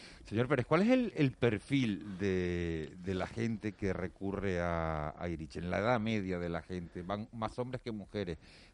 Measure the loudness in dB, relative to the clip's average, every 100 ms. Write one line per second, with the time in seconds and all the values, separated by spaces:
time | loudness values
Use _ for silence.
0 | -18 -18 -4 0 2 2 4 4 6 6
1 | 4 4 2 4 2 2 2 2 4 2
2 | -2 -2 2 2 2 2 0 -2 -4 -8
3 | -4 -2 -2 -2 -2 -2 -4 -2 -2 -2
4 | -4 -4 -4 -2 0 0 0 0 0 0
5 | -4 -4 -6 -6 -8 -8 -2 0 2 2
6 | 2 -2 -2 -2 -2 -4 -6 -8 -8 -10
7 | -6 -6 -6 -6 -6 -6 -8 -6 -8 -8
8 | -6 -4 -4 -6 -10 -20 -20